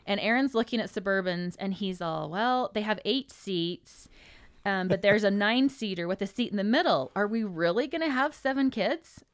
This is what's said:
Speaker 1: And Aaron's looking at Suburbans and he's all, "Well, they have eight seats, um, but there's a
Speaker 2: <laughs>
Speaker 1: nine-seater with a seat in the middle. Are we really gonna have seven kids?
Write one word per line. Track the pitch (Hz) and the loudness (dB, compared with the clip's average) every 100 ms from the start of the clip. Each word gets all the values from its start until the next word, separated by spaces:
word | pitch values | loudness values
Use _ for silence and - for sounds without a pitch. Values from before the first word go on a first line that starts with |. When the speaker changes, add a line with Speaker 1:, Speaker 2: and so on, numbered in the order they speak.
| - | -4
Speaker 1:
And | 202 | -2
Aaron's | 202 240 269 | 2 2 2
looking | 226 233 233 | 0 0 -2
at | 196 | -2
Suburbans | - 196 196 185 175 175 - | -4 0 0 0 -2 -4 -4
and | 196 | -6
he's | 180 202 180 | -4 -4 -4
all, | 170 160 156 | -4 -4 -4
"Well, | 175 240 254 247 | -2 0 0 0
they | 214 | -4
have | 208 208 | -2 -2
eight | - 262 262 | -2 -4 -4
seats, | - - 180 170 180 - - - - - - - - | -12 -6 -2 -2 -6 -12 -16 -16 -20 -20 -20 -20 -8
um, | 202 190 185 | -4 -2 0
but | 190 | 2
there's | 202 208 | 6 6
a | 208 | 4
Speaker 2:
<laughs> | 202 208 | 4 2
Speaker 1:
nine-seater | 240 269 - 214 180 170 | 4 2 0 -4 -2 -2
with | 190 | -2
a | 190 | -4
seat | - 233 | -2 -2
in | 202 | 0
the | |
middle. | 202 262 349 165 131 | 2 2 4 2 0
Are | 185 208 | -2 0
we | 226 | 0
really | 214 165 170 185 285 | -2 0 2 2 0
gonna | 330 320 | 0 0
have | 254 285 | 0 0
seven | - 269 269 269 | 0 -2 2 2
kids? | 233 196 320 - - - | 2 0 -2 -6 -18 -12